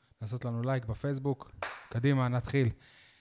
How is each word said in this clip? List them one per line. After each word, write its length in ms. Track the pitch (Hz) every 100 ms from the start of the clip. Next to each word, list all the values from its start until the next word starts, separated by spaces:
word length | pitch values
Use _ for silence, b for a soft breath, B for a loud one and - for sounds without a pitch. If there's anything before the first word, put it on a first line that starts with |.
| b -
לעשות 240 | 110 120 120
לנו 160 | 117
לייק 240 | 123 131 110
בפייסבוק. 680 | 110 143 135 139 131 - - - - -
קדימה, 380 | 117 135 135 123
נתחיל. 420 | 123 - 139 123 - B B B B